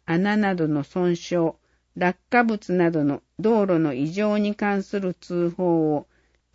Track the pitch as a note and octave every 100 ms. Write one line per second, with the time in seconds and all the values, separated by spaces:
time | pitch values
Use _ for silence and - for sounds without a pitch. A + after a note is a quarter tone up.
0 | - E3+ G3+ G#3+ G3+ F3+ D#3 D3 C3+ F#3
1 | F3+ E3+ - F3 E3 - _ _ _ -
2 | F3+ - - A#3+ A#3 G#3+ - F3+ E3+ E3
3 | C#3+ C#3 _ - G#3 A3+ G3 E3+ D#3+ B2+
4 | D3+ F#3 G#3+ G#3 G#3 G#3 G#3 G3 F#3+ G3+
5 | F#3+ E3+ - F3 E3+ E3 F3+ E3 D#3 D3
6 | - _ _ _ _